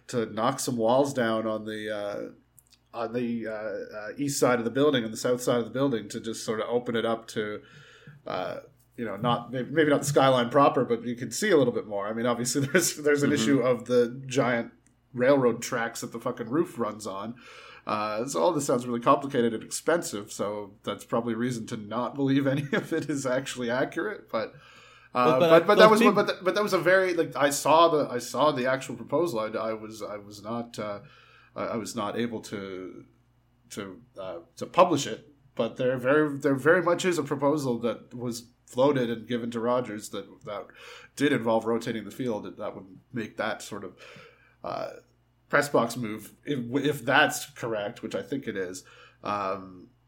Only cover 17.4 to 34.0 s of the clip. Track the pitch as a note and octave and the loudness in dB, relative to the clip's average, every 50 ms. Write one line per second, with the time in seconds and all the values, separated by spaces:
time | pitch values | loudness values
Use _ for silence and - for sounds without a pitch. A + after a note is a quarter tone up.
17.4 | - - - - - - - - - - G#2+ G#2+ G#2+ G#2+ G#2+ A2 B2 C#3 C#3 E3 | -16 -20 -20 -20 -20 -20 -20 -18 -6 -4 -4 -2 -2 -2 -2 -4 -4 -4 -2 2
18.4 | E3 F3 E3+ D3 C#3 D3+ C#3 B2 A#2+ B2 A#2+ A#2 A#2 - C#3+ C#3+ C#3 C3+ C3+ B2+ | 2 2 2 0 0 0 0 0 0 -2 -4 -2 4 4 4 4 4 -2 0 2
19.4 | A#2 A#2 A2 A2 - - - - - - D#3+ F3 - - - G2+ G2+ G#2 - - | 2 2 0 -2 -8 -8 -10 -6 0 0 0 0 0 -4 -8 -8 -8 -8 -6 -4
20.4 | G#2+ G2+ G#2 G#2 G#2 G2 G2+ _ - A2+ G#2 G#2 - - - A#2 A#2 A#2+ A2+ A2 | -4 -4 -4 -6 -8 -12 -16 _ -8 -8 -8 -8 -8 -2 -2 -2 0 0 -2 -2
21.4 | A#2+ B2+ B2 A2+ G#2+ - A#2+ A2 G#2 G2+ A2 A#2+ B2 A2 - C#3 C#3 C3+ C3+ C#3 | -2 -2 -2 -4 -8 -8 -8 -10 -10 -8 -6 -4 -4 -4 -4 -2 0 2 2 2
22.4 | C3+ C3+ C3 D3+ D3+ - A3 G#3 - - E3 D#3+ C#3+ D3 D3+ C3+ C3 B2+ B2 C3+ | 2 2 0 -2 -2 -2 -2 -2 -2 -2 -4 -4 -2 -2 -6 -4 -2 0 -2 -2
23.4 | C#3 - - B2+ B2 A2+ A#2+ C3 C#3 - - E3 F#3 G#3+ G3+ - - - - A2+ | -2 -4 -8 -6 -4 -2 0 0 -2 -2 -2 -6 -6 -6 -6 -10 -12 -6 -4 -4
24.4 | - - - C#3+ - - - - - - - - - - - B2 B2 A#2+ B2+ C3 | -4 -4 -8 -16 -20 -20 -20 -20 -20 -20 -20 -20 -20 -6 0 2 4 4 6 6
25.4 | F3 E3 E3 E3+ E3+ G3 G#3 F#3+ G#3 G#3+ A3 A3 A#3 A#3+ G3 G#3 G3+ G3 F3+ - | 6 8 8 8 8 8 8 10 10 10 10 8 6 6 6 4 2 0 -2 -2
26.4 | F#3 F#3 F3 G#3 G#3 F#3+ F#3 F3 D3+ F3 F#3 F#3+ F#3 F#3 F3 E3 D#3+ D3+ D3 B2+ | -2 -2 0 0 0 0 0 2 4 4 4 4 4 2 0 0 -2 -2 0 0
27.4 | C#3+ C#3+ C#3 - - C#3+ D3+ D#3+ E3+ E3 D3+ D3+ C3 - A#2+ B2 - - - B2 | 0 2 0 0 2 4 6 8 8 6 6 4 0 0 -2 -6 -8 -6 -2 2
28.4 | C#3+ D3+ D3 C3 B2 C3 C3 C3+ - - A#2+ A2 A2+ - C#3 D3 F3 E3+ A#2 A2 | 2 2 2 2 0 0 0 -2 -4 -8 -12 -12 -8 -2 0 0 0 0 0 -2
29.4 | A2 G#2+ G#2+ A2 A2 A2 A2 G#2+ G#2+ G#2+ A2 G#2 G#2 F#2 G#2 G#2 G2+ G#2 G#2 G2 | -4 -4 -4 -4 -4 -4 -4 -6 -8 -14 -14 -12 -12 -10 -10 -12 -12 -14 -18 -16
30.4 | G2 G#2+ A#2 A#2+ A#2+ A#2+ - A#2+ G#2+ G#2 G2+ G2+ - - - - - _ - - | -10 -8 -6 -6 -8 -8 -10 -10 -8 -8 -8 -10 -12 -18 -20 -20 -20 _ -20 -20
31.4 | _ _ - G#2+ G#2 F2 G2 A#2 G2+ - - A2+ G2+ G#2 - G#2+ A#2 A#2+ A2+ G#2 | _ _ -10 -8 -6 -4 -4 -6 -6 -6 -6 -4 -4 -4 -2 -2 -4 -4 -4 -8
32.4 | - - A2+ G2+ G2 G2 F#2 F#2 F#2 F2 - - - _ _ _ _ _ _ _ | -10 -10 -10 -10 -10 -10 -10 -10 -12 -12 -14 -16 -20 _ _ _ _ _ _ _
33.4 | _ _ _ _ _ _ - A2 G2+ F#2+ F#2 - | _ _ _ _ _ _ -12 -12 -10 -10 -12 -16